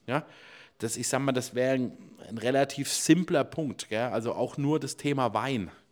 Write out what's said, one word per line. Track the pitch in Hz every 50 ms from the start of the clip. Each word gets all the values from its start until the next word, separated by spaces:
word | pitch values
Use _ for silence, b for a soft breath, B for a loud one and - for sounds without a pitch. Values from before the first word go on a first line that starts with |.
| _
ja? | - 123 151 160 B B B B B B B B B B -
Das, | - 113 -
ich | 120 117 -
sag | - 131
mal, | 139 139 127
das | 127 123 - -
wär | 123 127 131 135
ein, | 131 123 113 - - - - - - - -
ein | 110 113
relativ | 107 123 135 135 139 139 - 143 135 - -
simpler | - - - 160 175 175 - 180 147 131
Punkt, | - - - 160 131 98 - - -
gell? | 107 110 123 123 98
Also | 117 113 117 -
auch | 87 123 - -
nur | 147 143 143 156 151
das | 139 127 -
Thema | - - 147 143 135 127 113 101
Wein | 107 113 139 135 117 90 - - - - _